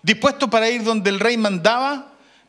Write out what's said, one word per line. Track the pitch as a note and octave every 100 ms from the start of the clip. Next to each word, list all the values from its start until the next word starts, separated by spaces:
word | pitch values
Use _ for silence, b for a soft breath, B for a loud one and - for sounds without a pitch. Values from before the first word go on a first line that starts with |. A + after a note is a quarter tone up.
Dispuestos | E3 A3 C#4+ C#4 C4+
para | A3+ A3+
ir | A#3+
donde | A3 A3 F#3+
el | G3
rey | A3 A#3+
mandaba, | G#3 F#3 G3+ A#3+ C4+ C#4+ C4+ b b b